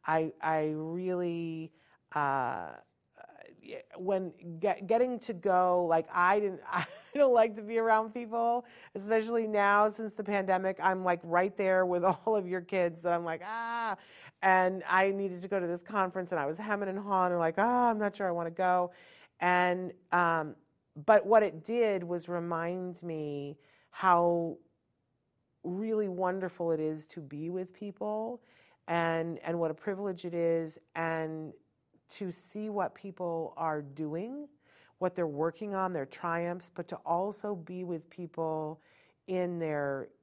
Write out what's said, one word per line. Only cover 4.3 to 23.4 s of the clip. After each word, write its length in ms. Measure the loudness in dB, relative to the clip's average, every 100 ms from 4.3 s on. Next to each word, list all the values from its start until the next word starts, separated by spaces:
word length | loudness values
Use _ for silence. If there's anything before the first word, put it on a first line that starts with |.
| -12 -16 -4
get-, 280 | -2 -2 0
getting 320 | 2 2 -2
to 140 | -8
go, 520 | -4 2 4 4 4 4
like, 180 | 2 0
I 280 | 2 4 4
didn't, 200 | 2 -4 -6
<laughs> 60 |
I 140 | -4 -4 -10 -10
don't 200 | 2 6
like 200 | 8 6 2
to 60 |
be 140 | -4 0
around 380 | 4 4 2
people, 500 | -6 -6 -2 0 0 -4 -20 -14
especially 520 | -12 0 0 2 0 2
now 440 | 4 6 6 4
since 240 | 2 -8
the 100 | -6
pandemic. 540 | -2 0 2 2 2 2
I'm, 220 | 2 2
like, 160 | 2 0
right 320 | 2 2 2
there 300 | 0 2 4
with 180 | 4 4
<laughs> 220 | 2 2 0
all 80 |
of 140 | 0 0
your 140 | -6
kids 400 | -2 0 0 0
that 100 | -2
I'm 140 | -2 -2
like, 160 | -8
"Ah," 520 | -8 -8 -6 -4 -4 -6 -10 -20 -20 _
and 420 | 6 8 6 2 2
I 220 | 4 4
needed 320 | 2 -4 -6
to 60 | -4
go 120 | -2
to 60 | 0
this 160 | -4
conference 500 | -4 -2 0 -2 -4
and 80 | -2
I 60 | -2
was 100 | -4
hemming 320 | -2 -2 -2
and 100 | -4
hawing 340 | -2 2 2
and 60 | 4
like, 180 | 2 2
"Ah, 320 | 2 4 4
I'm 80 | 2
not 180 | -2 -2
sure 100 | -2
I 40 |
wanna 200 | -2 -4
go." 420 | 0 2 4 2 -4 -20 -20 -20 _
And, 520 | 2 4 4 2 -4 -10 _
um, 420 | 2 4 2 -2 -10 _ _ _ -10
but 220 | 6 6 8
what 160 | 4
it 200 | 4 -2
did 400 | -6 0 2 0
was 240 | -2 -6 -4
remind 760 | -6 -4 -4 -4 -4 -8 -10
me 560 | -8 -6 -6 -6